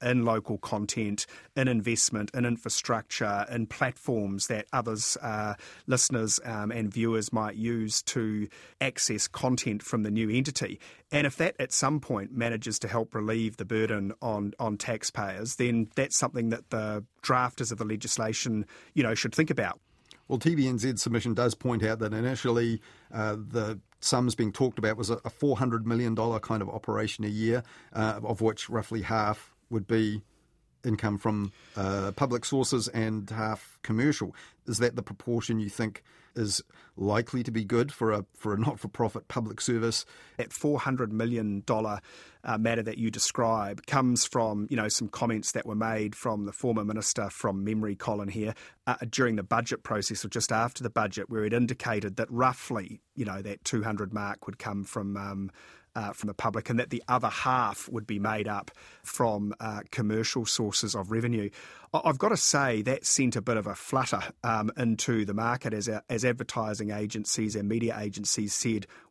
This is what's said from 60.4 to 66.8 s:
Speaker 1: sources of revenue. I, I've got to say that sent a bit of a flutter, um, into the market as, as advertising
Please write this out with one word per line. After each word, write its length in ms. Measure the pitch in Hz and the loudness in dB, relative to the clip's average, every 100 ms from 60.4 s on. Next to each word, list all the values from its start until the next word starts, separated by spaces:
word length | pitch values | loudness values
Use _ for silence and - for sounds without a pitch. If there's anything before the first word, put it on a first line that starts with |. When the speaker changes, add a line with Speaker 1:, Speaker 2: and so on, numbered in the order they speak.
| 110 | 0
Speaker 1:
sources 480 | - 107 - 107 | 0 0 0 -2
of 160 | 107 95 | -2 -2
revenue. 400 | 113 120 117 101 - - - - | 0 2 0 -2 -8 -20 -20 -4
I, 100 | 156 | 0
I've 140 | 160 139 | 2 2
got 100 | 202 | 2
to 80 | 208 | 4
say 440 | - 147 135 113 | 4 4 4 2
that 220 | 107 135 | 0 0
sent 300 | - - 131 | 2 2 4
a 80 | 113 | 2
bit 140 | 101 113 | 0 0
of 100 | 104 | 0
a 80 | |
flutter, 480 | 95 - 131 120 104 - - | -8 -2 0 2 0 -4 -6
um, 260 | 117 110 107 - | -2 0 0 0
into 480 | 117 110 - 113 | 0 2 2 0
the 100 | 104 | 0
market 400 | 104 117 123 123 | 0 0 0 -2
as, 160 | 107 104 107 - | -4 -2 -4 -2
as 160 | 117 | 0
advertising 680 | 123 120 120 - 110 104 | 2 0 -2 -4 -2 -2